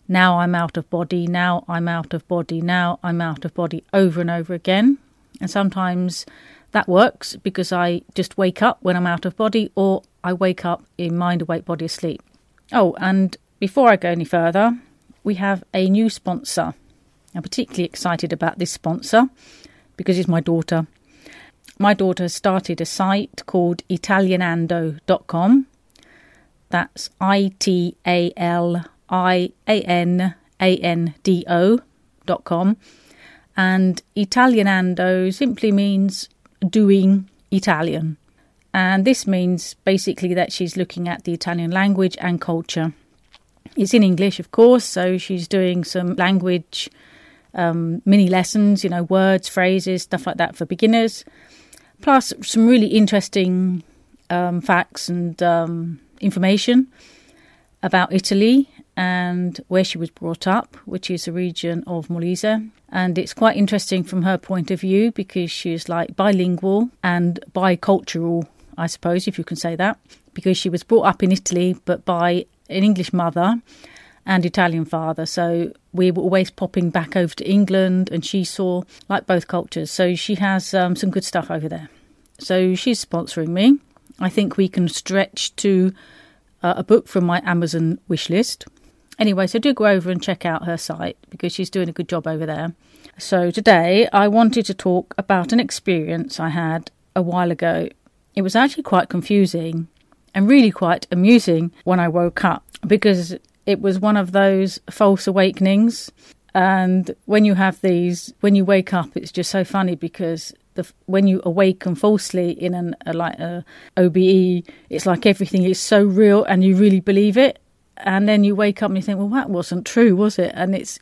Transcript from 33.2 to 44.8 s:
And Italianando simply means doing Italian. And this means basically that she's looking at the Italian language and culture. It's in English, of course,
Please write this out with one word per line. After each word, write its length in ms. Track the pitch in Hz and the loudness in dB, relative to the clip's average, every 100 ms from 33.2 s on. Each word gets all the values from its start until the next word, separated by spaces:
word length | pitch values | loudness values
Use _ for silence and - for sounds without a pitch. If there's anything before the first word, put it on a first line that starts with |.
| - - _ - | -20 -20 _ -2
And 460 | 185 185 185 175 - - | 0 2 0 -2 -8 -6
Italianando 1160 | 196 247 254 226 202 190 185 175 180 185 185 | -2 2 4 4 2 2 0 0 0 0 0
simply 380 | 190 269 208 220 | -2 -4 0 0
means 580 | 202 202 190 196 190 - _ _ _ 190 | 2 2 0 0 -4 -14 _ _ _ -2
doing 600 | 220 202 196 190 196 190 _ _ | 4 4 6 6 2 0 _ _
Italian. 640 | 190 190 156 170 165 160 151 _ _ _ _ _ | -2 0 0 0 -4 -6 -8 _ _ _ _ _
And 300 | 190 185 190 | -2 0 2
this 240 | 208 262 202 | 2 0 0
means 460 | 185 180 180 - - | -2 0 -2 -6 -6
basically 500 | - 190 - - 180 | -2 0 -2 -4 -4
that 180 | 180 175 | -2 -2
she's 240 | - 175 185 | -4 -6 -4
looking 320 | 175 - 175 | -6 -6 -6
at 140 | 170 | -6
the 120 | - | -8
Italian 360 | 170 - 175 170 | -6 -6 -4 -2
language 460 | 190 202 196 185 - | 0 0 2 0 -2
and 200 | 180 170 | -4 -4
culture. 540 | - 165 165 170 160 - _ _ _ _ _ _ - - | -4 -6 -4 -4 -4 -6 _ _ _ _ _ _ -10 -4
It's 180 | 196 | 2
in 80 | - | 4
English, 380 | 196 170 196 - | 4 4 0 -2
of 100 | 170 | -4
course, 340 | - 233 247 | 6 6 6